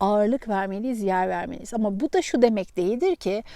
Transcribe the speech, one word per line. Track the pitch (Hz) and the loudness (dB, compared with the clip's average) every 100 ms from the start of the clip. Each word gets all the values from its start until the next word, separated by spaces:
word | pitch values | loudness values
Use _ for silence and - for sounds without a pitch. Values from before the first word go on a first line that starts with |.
ağırlık | 196 208 208 262 220 | 2 4 2 0 -2
vermeliyiz, | 196 196 196 247 233 | -4 -2 -4 -4 -2
yer | 196 185 185 | 0 0 0
vermeliyiz. | 180 175 175 - | -2 -6 -10 -8
Ama | 233 214 196 | -2 -2 0
bu | 294 | 0
da | 381 | 0
şu | - 269 | 0 4
demek | 240 214 185 - | 4 4 -2 -2
değildir | 180 240 370 349 | -2 0 0 0
ki, | 185 208 - | -2 -4 -6